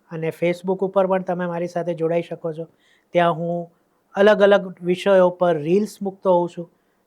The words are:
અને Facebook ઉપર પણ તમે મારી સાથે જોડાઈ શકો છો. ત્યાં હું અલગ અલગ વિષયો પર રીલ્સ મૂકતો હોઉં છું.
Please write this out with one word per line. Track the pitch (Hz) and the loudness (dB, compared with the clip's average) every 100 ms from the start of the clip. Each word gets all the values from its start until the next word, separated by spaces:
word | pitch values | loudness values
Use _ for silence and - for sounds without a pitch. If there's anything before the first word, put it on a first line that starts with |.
| _ | _
અને | 165 160 | -8 -6
Facebook | - 175 175 190 185 | -2 -2 -2 -4 -4
ઉપર | 190 196 185 | -2 0 0
પણ | 190 | 0
તમે | 185 180 175 | -2 -4 -4
મારી | 170 175 | -6 -6
સાથે | 170 170 | -6 -6
જોડાઈ | 160 160 170 | -4 -2 -2
શકો | 165 170 165 | -4 -8 -10
છો. | 156 165 _ _ _ _ | -10 -14 _ _ _ _
ત્યાં | 175 170 160 | 0 0 0
હું | 170 175 170 _ _ _ _ | -4 -6 -10 _ _ _ _
અલગ | 196 202 202 | 2 4 6
અલગ | 202 202 185 170 | 4 4 0 -6
વિષયો | 175 180 196 190 180 | -4 -2 2 4 4
પર | 180 175 160 | 2 0 0
રીલ્સ | 151 196 208 - | 0 0 -2 -6
મૂકતો | 196 190 190 | -10 -4 0
હોઉં | 175 175 | 2 0
છું. | - 165 _ _ _ | -8 -16 _ _ _